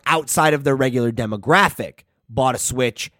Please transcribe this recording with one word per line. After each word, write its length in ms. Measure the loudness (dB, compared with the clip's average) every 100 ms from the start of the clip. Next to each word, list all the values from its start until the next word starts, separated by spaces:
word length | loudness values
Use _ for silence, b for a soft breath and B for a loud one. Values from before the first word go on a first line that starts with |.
| -2
outside 460 | -2 0 2 2
of 120 | 2
their 120 | 0 0
regular 340 | 0 0 -2
demographic 880 | -2 -6 -6 2 4 4 0 -12 -12 _ _ _
bought 260 | -2 0
a 40 | 0
Switch 520 | -4 -2 -2 -4 -14